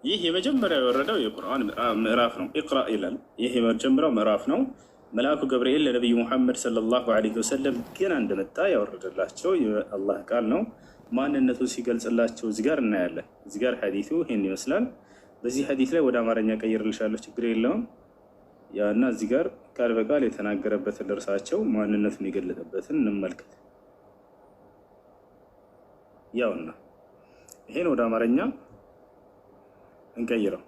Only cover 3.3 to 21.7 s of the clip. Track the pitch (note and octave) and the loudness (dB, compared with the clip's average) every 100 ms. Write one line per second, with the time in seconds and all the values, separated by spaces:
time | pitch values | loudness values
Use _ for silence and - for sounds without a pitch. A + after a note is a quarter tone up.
3.3 | - A#2 A#2+ A#2 A2+ C#3 C3 D#3 A#2 G#2+ | -4 -2 2 2 2 4 4 4 4 2
4.3 | G#2 - F3 C4 - - - - A2+ C3 | 2 2 0 0 -6 -20 -20 -8 -2 0
5.3 | D3+ C3+ B2+ B2 D3 D3 B2 A#2+ A#2 A#2 | 0 2 2 2 2 2 2 4 2 2
6.3 | C3 B2+ B2+ B2 A2+ A2 B2 A#2 A2 G#2+ | 2 2 2 0 0 2 2 4 2 2
7.3 | A2+ G#2+ C#3 C#3 A#2+ A#2+ - F#3+ D#3 G#2+ | -2 -2 0 0 -2 -8 -4 0 0 0
8.3 | G2 F#2+ - F#3+ C#3 G#2 F#2+ F#2 F#2+ F#2 | -2 -4 -2 0 2 0 -6 -10 -4 -6
9.3 | - E3+ F#3 A2+ G#2 - G2+ G2 G2 - | -2 0 2 2 0 -2 -4 -2 -4 -2
10.3 | A#2+ A2 D3 A3+ - - - - A#2 C#3 | -2 0 0 -2 -8 -20 -20 -6 -2 0
11.3 | C#3 B2+ A#2+ B2+ - A#2+ A#2 A2+ A#2 A2+ | 2 2 2 -2 -2 -2 -2 0 2 2
12.3 | - A2+ G#2+ A2+ D3+ A#2 G2+ F2 D#2+ - | 0 -6 0 0 2 2 2 0 -4 -12
13.3 | - - G#2 B2 A#2+ G#2 G2 G#2 D#3+ E3 | -18 -14 -2 -2 0 -2 -2 -2 -2 0
14.3 | A2+ F#2+ F#2+ - F#3 B3 - - - - | 0 -2 -2 -2 0 -2 -6 -20 -20 -20
15.3 | - A#2+ C3 C#3 C3+ C3 E3 C#3 A#2+ A2+ | -8 -4 -2 -2 0 2 4 4 2 2
16.3 | A2+ A2 A2 A2 A2 G#2+ G#2 A2 A2 - | 2 2 0 0 0 0 -2 -2 -4 -8
17.3 | - A#2 A2+ A#2 G3+ A#3 - - _ - | -4 0 2 2 0 -4 -12 -20 _ -20
18.3 | - - - - G2 G#2 G#2+ B2+ A2 G#2+ | -20 -20 -20 -12 -2 0 4 2 0 0
19.3 | B2+ F3+ - - - A#2+ A2+ A2 D3 B2 | 0 0 -6 -20 -2 0 2 2 2 0
20.3 | - G#2 G2+ G#2+ G#2 F#2 - F#2+ G2+ - | -2 -4 -2 -2 -2 -2 -6 -6 -6 -2
21.3 | G2+ - E3 G#3+ | -4 -2 -2 0